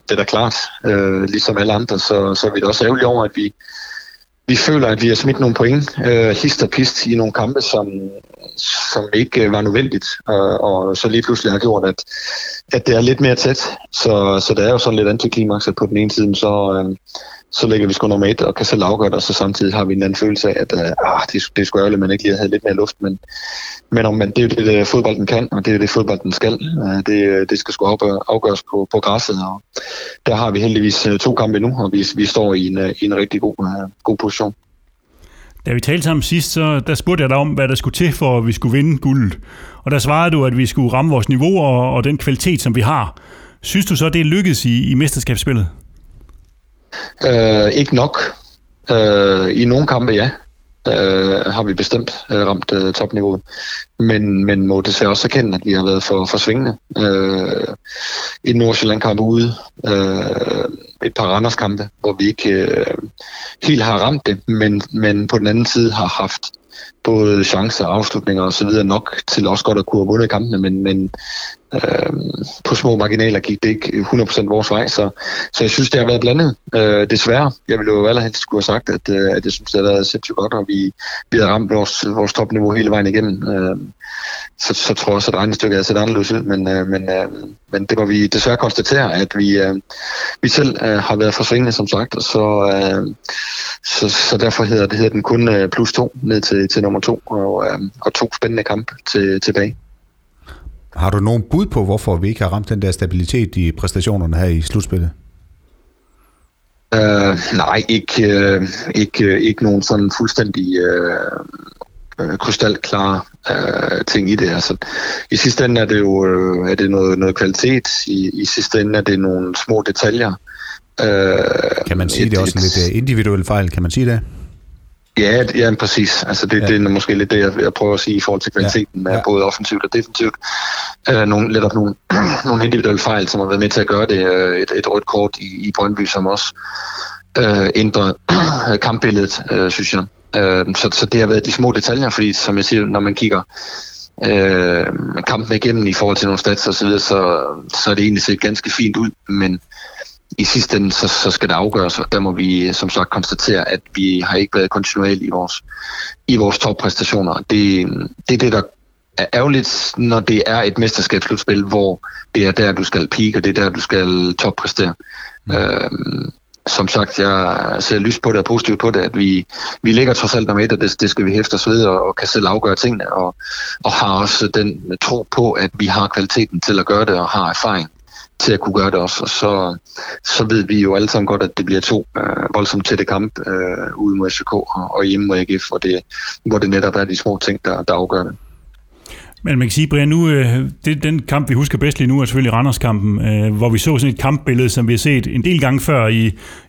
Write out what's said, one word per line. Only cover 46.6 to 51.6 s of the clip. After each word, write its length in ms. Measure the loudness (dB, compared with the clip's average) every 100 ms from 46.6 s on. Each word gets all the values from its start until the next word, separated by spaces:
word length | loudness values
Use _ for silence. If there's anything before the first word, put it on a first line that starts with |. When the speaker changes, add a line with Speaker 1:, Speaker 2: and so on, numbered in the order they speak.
| _ _ _ -16 -16 -2 2
Speaker 1:
Øh, 420 | 4 4 4 4
ikke 240 | 2 2 2
nok. 220 | 2 0 -6 -8 -20 _ _ _ 0
Øh, 680 | 2 4 4 4 2 2 2
i 40 | 4
nogle 220 | 4 2
kampe, 240 | 2 2
ja. 180 | 2 0 -4 -20 _ _ _ -2
Øh, 580 | 2 2 2 2 0 -2
har 100 | -2